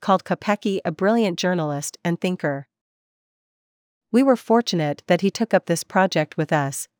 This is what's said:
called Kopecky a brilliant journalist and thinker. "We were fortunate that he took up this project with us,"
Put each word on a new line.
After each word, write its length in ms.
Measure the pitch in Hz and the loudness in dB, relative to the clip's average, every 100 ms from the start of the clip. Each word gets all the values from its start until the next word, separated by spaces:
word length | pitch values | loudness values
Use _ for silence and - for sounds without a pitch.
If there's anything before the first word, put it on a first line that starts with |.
called 220 | - 185 | 0 0
Kopecky 560 | - 180 - 208 208 190 | 0 -4 -2 -2 -2 -2
a 80 | 175 | -4
brilliant 460 | 156 190 233 208 175 | -2 0 2 0 0
journalist 640 | 180 180 151 143 - - | -2 0 -2 -4 -8 -6
and 160 | 175 170 | -4 -2
thinker. 480 | 180 180 156 139 - _ _ _ _ _ _ _ _ _ _ _ _ _ _ | -4 -4 -4 -6 -10 _ _ _ _ _ _ _ _ _ _ _ _ _ _
"We 120 | 226 | 2
were 120 | 269 240 | 4 2
fortunate 680 | - 226 - 170 147 143 - | 2 0 2 -2 -2 -2 0
that 160 | 175 | 0
he 80 | 196 | 0
took 240 | - 220 | -2 0
up 140 | 185 - | 0 0
this 160 | 165 | -4
project 520 | - 190 190 170 151 - | -2 0 2 0 -2 -4
with 160 | 151 | -2
us," 360 | 156 139 - - | -2 -2 -6 -12